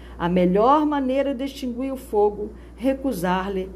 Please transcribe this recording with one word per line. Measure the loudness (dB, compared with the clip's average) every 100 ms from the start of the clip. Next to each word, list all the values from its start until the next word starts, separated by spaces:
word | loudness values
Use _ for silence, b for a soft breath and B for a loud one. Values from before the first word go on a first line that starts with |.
| B B
"A | 0
melhor | 2 4 4 6 6
maneira | 4 0 0 0 0
de | -2
extinguir | -6 -6 -8 -6 -6
o | -6
fogo, | -2 2 2 2 -10 B B
recusar-lhe | -4 -2 0 -2 0 0 0 -2 -4 -6